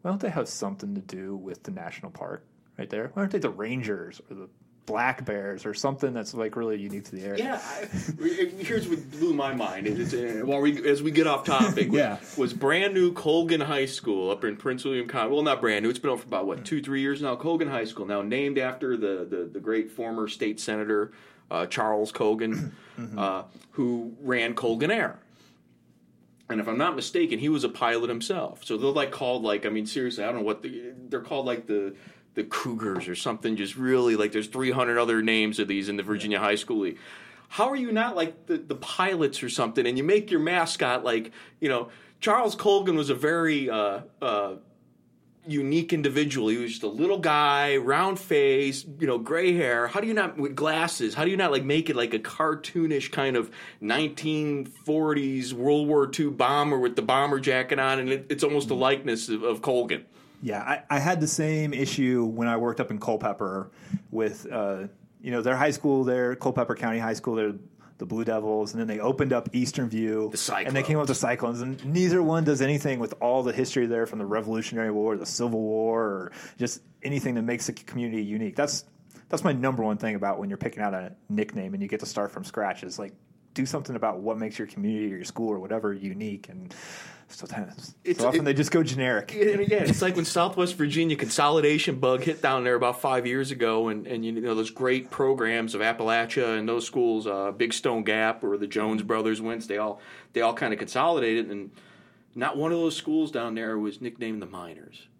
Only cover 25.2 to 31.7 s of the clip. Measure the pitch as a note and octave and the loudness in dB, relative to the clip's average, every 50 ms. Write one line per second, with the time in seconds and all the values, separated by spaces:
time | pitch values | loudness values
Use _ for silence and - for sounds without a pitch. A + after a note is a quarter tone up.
25.2 | - _ - _ - - _ _ _ _ _ _ _ _ _ _ _ _ _ _ | -20 _ -20 _ -20 -20 _ _ _ _ _ _ _ _ _ _ _ _ _ _
26.2 | _ _ _ _ _ - A#2 G#2+ G2+ - A2+ B2 D#3 F3 D#3 C3 - - - F3 | _ _ _ _ _ -4 -2 -2 -2 0 0 2 2 2 0 -2 -6 -2 2 2
27.2 | E3+ - A#2+ G#2+ C3+ D3+ D#3 C#3+ B2 A#2 - - B2+ A#2 A#2 A#2 A#2+ A#2 A#2+ A#2 | 2 2 2 0 2 2 2 2 2 -2 0 0 0 2 2 2 0 0 -2 -4
28.2 | A#2 - F#3+ F3 A#2+ - - - - - A#2 G#2+ B2 C#3 C#3 D3 C#3 C3+ - - | -4 -4 -2 -2 -4 -6 -8 -14 -6 -4 -2 2 2 2 2 2 0 -2 -4 -4
29.2 | C3+ B2 B2 A2+ A2 A2 G#2 G#2 - G#2+ G#2+ A2 G#2+ A2 - C#3 B2+ B2 - A2 | -2 0 0 0 0 0 0 0 0 -2 -2 -2 -4 -4 -4 -2 -2 -2 -4 -4
30.2 | G#2 A2+ B2 A#2+ G#2 G#2+ G#2 - - C3 B2+ A#2 A#2+ B2 C3 B2+ B2+ A#2+ C#3 B2+ | -4 -4 -2 -2 -2 -2 -2 -2 -6 -10 -10 -10 -12 -12 -14 -16 -8 -6 -6 -6
31.2 | A2+ - E3 C#3 B2+ B2+ A#2+ A#2 A#2 - | -4 -4 -4 -4 -2 -2 -2 -4 -2 -2